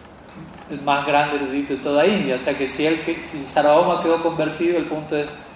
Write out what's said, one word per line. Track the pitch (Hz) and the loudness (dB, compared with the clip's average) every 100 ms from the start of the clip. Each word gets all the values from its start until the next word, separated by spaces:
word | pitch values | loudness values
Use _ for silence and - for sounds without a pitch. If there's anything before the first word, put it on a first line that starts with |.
| - - - - - - - | -20 -20 -20 -20 -18 -18 -14
el | 147 | -6
más | 143 143 147 | 0 0 2
grande | 143 147 143 | 2 2 -2
erudito | 135 139 139 | -2 -4 -4
de | 131 | -4
toda | 151 143 | 0 4
India. | 175 202 139 | 4 2 0
O | 123 | -2
sea | 151 139 | -2 -2
que | 131 | -4
si | - | 0
él | 151 160 | 0 0
que-, | 165 165 | -2 -6
si | - 151 | -8 -10
Sarvabhauma | 135 151 147 151 180 170 | -2 2 6 6 4 2
quedó | 165 165 | 0 0
convertido, | 170 160 151 - 170 170 | 0 -2 -4 0 0 0
el | 151 | -2
punto | 156 151 151 | -6 -4 -4
es | 147 - - | -4 -8 -18